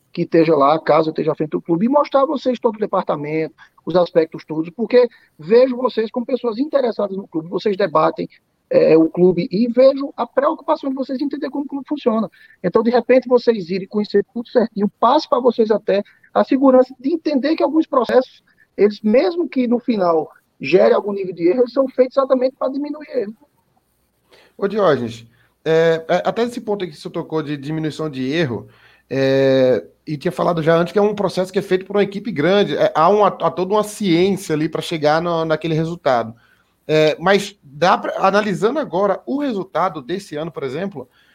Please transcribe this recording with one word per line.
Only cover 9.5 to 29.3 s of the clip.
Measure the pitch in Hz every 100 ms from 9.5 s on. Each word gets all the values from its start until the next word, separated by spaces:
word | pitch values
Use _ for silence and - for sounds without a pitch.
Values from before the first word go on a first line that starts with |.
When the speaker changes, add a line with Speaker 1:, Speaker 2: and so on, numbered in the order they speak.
Speaker 1:
e | 185 240
vejo | 233 262 277 285 -
a | 233
preocupação | - 294 320 - 302 277
de | 269
vocês | 262 262
em |
entender | 285 294 285
como | 277
o | 294
clube | 277 262
funciona. | 302 240 220 196 - - _
Então, | 180 247
de | 233
repente, | 240 233 254 247
vocês | 247 240 226 165
irem | 185 190
conhecer | 208 208 202 -
tudo | 233 240
certinho, | 254 226 - 202 -
passe | 226 294 -
pra | 254
vocês | 247 226 220
até | 208 - 196 - _ _
a | 202
segurança | 208 269 269 254 254 269
de | 269
entender | 330 320 285 277
que | 320
alguns | 339 311 -
processos, | 269 226 240 262 _ _ _ _
eles, | - 208 208
mesmo | 208 240 370 349 311
que | 262 240
no | 233
final | - 214 180 160 147 _ _ _
gere | 135 180 226
algum | - 196
nível | 202 185
de | 170 170
erro, | 247
eles | 247
são | 277 262
feitos | - 254 269
exatamente | 262 262 262 -
pra | 262
diminuir | 277 294 302 294
erro. | 254 202 220 294 _ _ _ _ _ _ _ _ _ _ -
Speaker 2:
Ô, | 196
Diógenes, | 214 185 135 117 113 - _ _ _
é, | 156 160 165 160 160
é, | 175
até | - -
esse | 240 240
ponto | - 202 180
aí |
que | 147
você | 180
tocou | 170 - 156
de | 143 147
diminuição | 135 156 156 143 156
de | 131 131
erro, | 160 147 104 - _ _ _ _
é, | 135 135